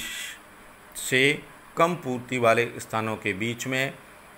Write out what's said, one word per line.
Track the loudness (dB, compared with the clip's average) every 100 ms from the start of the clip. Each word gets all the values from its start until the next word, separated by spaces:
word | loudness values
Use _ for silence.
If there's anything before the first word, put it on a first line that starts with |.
| -6 -10 -10 -14 -20 -20 -20 -20 -18 -12
से | 0 4 4 2 -6 -20 -6 2
कम | 2
पूर्ति | 2 -4 -4 -4 2
वाले | 6 6 2 -4
स्थानों | -6 -4 -2 -2
के | -2
बीच | -2 -4 -4 -4
में | -2 -4 -6 -18 -20 -20